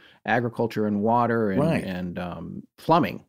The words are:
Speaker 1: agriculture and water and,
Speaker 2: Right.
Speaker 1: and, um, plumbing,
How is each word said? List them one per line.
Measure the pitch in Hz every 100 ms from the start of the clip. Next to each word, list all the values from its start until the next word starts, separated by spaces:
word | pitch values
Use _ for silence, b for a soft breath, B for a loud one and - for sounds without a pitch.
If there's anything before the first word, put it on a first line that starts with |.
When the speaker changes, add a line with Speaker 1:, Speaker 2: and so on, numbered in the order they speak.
| b b 104
Speaker 1:
agriculture | 113 120 120 113 107 107
and | 101
water | 107 120 117 117 107
and, | 95
Speaker 2:
Right. | 156 147
Speaker 1:
and, | 101 90 90 90
um, | 90 87 87 - - -
plumbing, | - 165 113 -